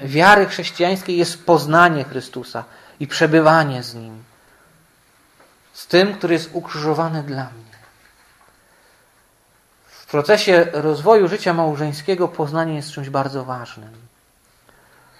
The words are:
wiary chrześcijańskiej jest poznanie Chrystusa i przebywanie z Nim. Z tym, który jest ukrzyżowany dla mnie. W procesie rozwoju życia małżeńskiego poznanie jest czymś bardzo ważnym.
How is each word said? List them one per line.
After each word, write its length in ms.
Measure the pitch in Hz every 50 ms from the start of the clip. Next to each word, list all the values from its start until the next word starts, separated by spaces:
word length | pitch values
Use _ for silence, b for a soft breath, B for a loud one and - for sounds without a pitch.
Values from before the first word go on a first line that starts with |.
| 139
wiary 420 | 135 135 151 175 196 208 202 190
chrześcijańskiej 720 | 185 - - 170 - - - 175 175 190 190 185 - 180 175
jest 280 | 170 170 - - -
poznanie 580 | - 170 151 139 147 156 170 175 175 160 143 127
Chrystusa 600 | - 135 131 120 - - 127 120 - - 117 113 - B B B B B B
i 80 | 147 139
przebywanie 760 | - - 170 156 156 160 156 156 160 165 156 143 131 123 120
z 120 | 117 117
Nim. 280 | 117 113 113 110 113 120 _ _ _ b b b b b b b b _ _ _ _ _ _ _ _ _ _ _ _ _ _ _ _ _ _ _
Z 140 | - - -
tym, 300 | - 175 190 202 202 -
który 160 | - 160 220
jest 160 | 226 - - -
ukrzyżowany 720 | 175 - - - 151 151 156 147 147 165 160 160 156 143
dla 200 | 143 139 135 131
mnie. 360 | 120 117 113 113 110 107 - _ _ _ _ _ _ _ _ _ _ _ _ _ _ _ _ b b b b b b b b b b b _ _ _ _ _ _ _ _ _ _ _ _ _ _
W 200 | _ - - -
procesie 600 | - - 147 143 - 214 202 - 202 185 170 170 170 -
rozwoju 540 | 147 147 156 151 143 147 208 226 214 190 165
życia 260 | 196 208 - 185 170
małżeńskiego 720 | 170 165 156 151 143 151 151 143 - - - 190 175 175 165
poznanie 480 | 170 - 156 143 151 165 165 160 156
jest 160 | 147 139 -
czymś 180 | - 147 139 135
bardzo 360 | 135 135 135 135 131 139 127
ważnym. 640 | 131 127 123 120 - - 113 110 110 113 113 117 120 _ _ _ _ _ _ _ b b b b b b b b b b b b b b b